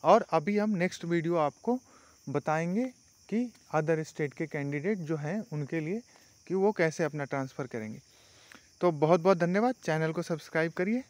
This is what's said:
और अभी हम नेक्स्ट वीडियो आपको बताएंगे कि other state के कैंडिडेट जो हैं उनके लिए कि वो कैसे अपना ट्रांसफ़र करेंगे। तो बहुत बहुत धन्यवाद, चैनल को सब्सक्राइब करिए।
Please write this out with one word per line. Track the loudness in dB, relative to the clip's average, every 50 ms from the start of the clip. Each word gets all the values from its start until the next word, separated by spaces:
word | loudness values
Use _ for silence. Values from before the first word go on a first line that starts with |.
| 8
और | 8 6 6 6 4
अभी | 0 0 0 2 0 0
हम | 2 0 0 0
नेक्स्ट | 0 0 -2 -4 -4
वीडियो | -2 -2 0 0 0 0 2
आपको | 2 0 -2 -4 -2 -2 -2 -2 -2 -10 -20 -20 -20 -20 -20 _ _ -4
बताएंगे | -4 -2 0 0 0 0 0 -2 -2 -2 -2 -4 -6 _ _ _ _ _ _ -4
कि | -4 -2 -2 -4 -8 -18 _ _ -2
other | -2 2 2 0 0 -2
state | -8 -4 -4 -4 -4 -2
के | -6 -8 -6
कैंडिडेट | -4 -6 -4 -4 -4 -2 -2 -2 -2 -2
जो | -2 -4 -4 -4
हैं | -4 -4 -4 -6 -6 -6 -6
उनके | -6 -6 -4 -4 -4
लिए | -2 -2 -6 -6 -8 _ -20 -20 -20 _ _ _ _ -4
कि | -2
वो | 2 2 2
कैसे | 2 2 0 0 2 0 -2
अपना | -2 -2 -4 -6
ट्रांसफ़र | -4 -4 -4 -4 -4 -6 -10 -10 -6
करेंगे। | -6 -8 -8 -8 -10 -14 -16 _ _ -20 -20 -20 -20 -20 -20 -20 -20 -20 _ _ _ _
तो | 0 0
बहुत | 2 4 4 4 4 4
बहुत | 6 4 4 4
धन्यवाद, | 2 2 2 2 2 0 0 _ -4
चैनल | -2 -2 0 0 -2
को | -2 -4
सब्सक्राइब | -4 -4 -6 -8 -8 -4 -2 -2 0 0
करिए। | 0 -2 -2 -2 -2 -4 -4